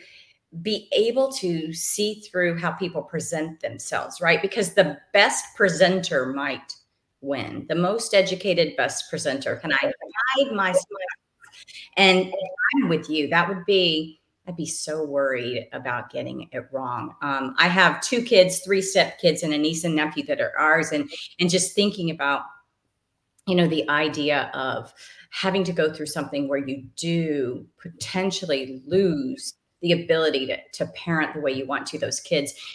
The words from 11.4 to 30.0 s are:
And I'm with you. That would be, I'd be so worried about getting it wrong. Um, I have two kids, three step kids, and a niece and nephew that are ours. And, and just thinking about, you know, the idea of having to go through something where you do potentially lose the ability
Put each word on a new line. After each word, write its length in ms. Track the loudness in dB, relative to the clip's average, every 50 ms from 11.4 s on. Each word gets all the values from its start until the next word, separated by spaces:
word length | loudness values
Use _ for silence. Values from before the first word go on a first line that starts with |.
| -20 -20 -20 -20 -20 -20 -20 -20 -16 -4 2
And 360 | 4 6 6 6 4 2 0 -4 -6 -6 -6 -4 -2 -2 0 2
I'm 140 | 2 2 2
with 200 | 0 0 -2 -2
you. 180 | -2 -2 0 2
That 180 | 2 2 2
would 180 | 2 -2 -4 0
be, 540 | 2 2 4 4 2 2 0 -2 -6 -10 _ _ _ _ _ -14
I'd 80 | -12 -10
be 100 | -8 -8
so 380 | -8 -8 -8 -6 -6 -4 -4 -4
worried 600 | -2 0 0 0 0 0 -2 -2 -4 -4 -6 -8 -8 -10
about 360 | -8 -6 -4 -4 -4 -6 -8
getting 400 | -8 -8 -8 -8 -8 -10 -12 -10
it 160 | -10 -10 -10 -8
wrong. 420 | -8 -8 -6 -6 -6 -6 -6 -8 -8 -6
Um, 340 | -4 -4 -2 -2 -4 -2 2
I 100 | 2 4
have 340 | 4 6 6 6 6 4 2
two 220 | -2 -2 0 0 2
kids, 360 | 4 8 8 8 8 4 -4
three 200 | -2 0 0 0
step 380 | 0 2 2 2 2 2 0 0
kids, 240 | 2 2 2 2 0
and 100 | 0 0
a 40 |
niece 260 | 2 0 0 0 0 -2
and 120 | 0 2
nephew 280 | 2 0 0 -2 -4 -4
that 160 | -2 -2 -2
are 160 | -2 -2 0
ours. 340 | 2 4 4 6 4 2 0
And, 180 | -2 -2 -4 -4 -8 -14 -14 -10 -2 0
and 100 | 2 2
just 260 | 4 2 2 0 0
thinking 340 | 2 0 0 0 -2 -4 -4
about, 340 | -2 -2 0 0 0 -2 -4 -8 -18 -20 _ _ _ _ _ _ _ _ _ _ _ _ _ _ _ _ -2
you 80 | 2 4
know, 120 | 4 4
the 200 | 4 4 0 0 2
idea 600 | 2 2 2 0 0 0 0 2 2 2 0 -2 -4
of 400 | -4 -4 -2 -4 -4 -6 -12 -18 -20 -20 -20 -20 -20 -20 _
having 320 | -6 -2 -2 0 0 0 0
to 80 | 0 0
go 180 | 2 0 0 0
through 140 | -4 -8
something 400 | -6 -4 -6 -6 -4 -4 -4 -2
where 120 | -2 -2 -2 -2
you 180 | -4 -8 -8 -10 -14 -10
do 720 | -6 -2 0 0 0 0 0 0 0 -2 -2 -4 -8 -10 -16 _ _
potentially 1000 | -18 -16 -14 -12 -8 -4 -2 0 0 0 -2 -2 -2 -2 -2 -2 -4 -6 -10 -12 -6
lose 680 | 0 2 4 4 4 2 0 -2 -4 -6 -8 -10 -14 -14 _ _ _ _ -4
the 100 | 0 0 0
ability 520 | 2